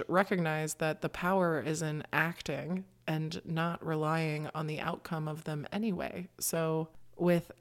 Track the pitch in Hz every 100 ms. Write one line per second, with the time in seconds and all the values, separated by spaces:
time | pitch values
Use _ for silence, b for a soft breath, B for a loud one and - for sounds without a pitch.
0 | - 175 202 185 160 156 156 - 160 156
1 | 160 - 180 190 175 156 123 156 156 151
2 | - 147 165 170 - 139 147 185 190 -
3 | - 156 156 165 - 165 170 170 165 156
4 | 156 160 156 151 151 156 156 156 160 175
5 | - 160 156 151 160 151 - 208 220 175
6 | 135 170 180 - - 165 160 160 160 -
7 | - - 175 175 170 -